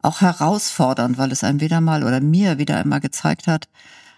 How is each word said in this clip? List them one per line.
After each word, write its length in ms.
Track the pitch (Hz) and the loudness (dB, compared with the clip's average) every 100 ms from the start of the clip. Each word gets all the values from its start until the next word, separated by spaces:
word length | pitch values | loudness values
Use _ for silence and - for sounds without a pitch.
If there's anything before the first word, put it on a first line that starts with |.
auch 180 | 139 - | -4 2
herausfordernd, 960 | 185 165 151 208 - - 127 131 123 123 | 2 2 0 0 -4 0 0 0 -2 0
weil 140 | 135 | -2
es 120 | 131 | -2
einem 180 | 98 143 | -2 0
wieder 200 | 156 165 | 0 2
mal 220 | 165 156 | 2 0
oder 180 | 123 127 | 0 0
mir 380 | 147 165 202 143 | 2 2 2 0
wieder 180 | 147 147 | -2 -2
einmal 220 | 143 143 | 0 -2
gezeigt 480 | - - 170 170 - | -4 -4 -2 -2 -2
hat, 200 | 156 - _ - - - | -2 -4 _ -20 -20 -20